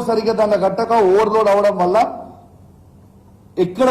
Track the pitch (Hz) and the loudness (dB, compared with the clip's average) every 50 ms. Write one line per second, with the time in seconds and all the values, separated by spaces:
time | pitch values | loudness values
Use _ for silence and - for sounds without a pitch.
0 | - - 226 214 220 214 220 196 220 208 208 196 185 190 185 190 233 226 233 233 | 0 -2 -2 -2 -2 -2 0 0 0 0 0 0 0 -2 -2 -4 -2 0 2 2
1 | 208 185 185 202 220 208 208 220 220 208 196 202 202 208 202 - 180 175 185 214 | 4 4 4 2 2 2 0 0 2 2 2 2 2 0 0 0 -2 0 2 0
2 | 247 - - - - - - - - - - - - - - - - - - - | 0 0 -4 -10 -16 -18 -20 -20 -20 -20 -20 -20 -20 -20 -20 -20 -20 -20 -20 -20
3 | - - - - - - - - - - - - 185 175 - - 254 254 | -20 -20 -20 -20 -20 -20 -20 -20 -20 -12 -4 -4 -4 -4 -2 -2 0 0